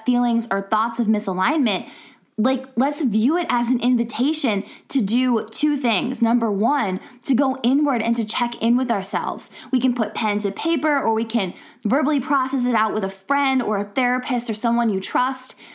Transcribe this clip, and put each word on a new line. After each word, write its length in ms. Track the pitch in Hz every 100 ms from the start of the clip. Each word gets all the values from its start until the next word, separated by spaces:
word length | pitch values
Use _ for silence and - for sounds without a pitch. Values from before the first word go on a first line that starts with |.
| -
feelings 420 | 240 240 233 226
or 120 | 196
thoughts 360 | 196 262 233 240
of 80 | 214
misalignment, 800 | 208 208 185 196 320 233 190 - - - - _ -
like, 280 | 226 262 - -
let's 260 | 277 294
view 360 | 269 208 233 349
it 100 | -
as 200 | 240 226
an 100 | 247
invitation 840 | 247 247 240 - 277 311 247 196 - - -
to 120 | 277
do 460 | 196 240 254 226 220
two 260 | - 302 285
things. 440 | 254 196 - 190
Number 300 | 226 240 233
one, 480 | 196 226 285 202 185 - -
to 100 | -
go 220 | 247 269 240
inward 380 | 240 277 285 240
and 120 | - 226
to 80 | 220
check 360 | - 240 -
in 140 | 226 240
with 160 | 254
ourselves. 600 | 208 180 180 - - - - -
We 80 | 254
can 160 | 262 240
put 180 | 226
pen 260 | - 214 208
to 120 | 202
paper, 480 | - 330 330 302 285
or 140 | 208
we 100 | 220
can 300 | 226 233 185 - - - 202
verbally 340 | 269 285 285
process 460 | - 277 262 269 247
it 100 | 233
out 180 | 214
with 120 | 202 190
a 40 |
friend 520 | - - 285 269 262
or 160 | 233 208
a 80 | 202
therapist 640 | - 247 247 254 247 240
or 40 |
someone 360 | 208 233 233 233
you 100 | 190
trust. 560 | - 277 254 262 - - -